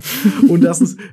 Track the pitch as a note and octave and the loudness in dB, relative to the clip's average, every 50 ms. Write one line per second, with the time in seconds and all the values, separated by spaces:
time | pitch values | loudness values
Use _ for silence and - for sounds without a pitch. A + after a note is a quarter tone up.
0 | - - - C4 C#4 G3+ - - - C4+ E3+ E3+ C4 - E3+ - C4 - - - | -6 -8 -6 -2 0 0 2 4 2 4 4 4 2 0 0 0 -2 -2 -4 -8
1 | - - | -18 -16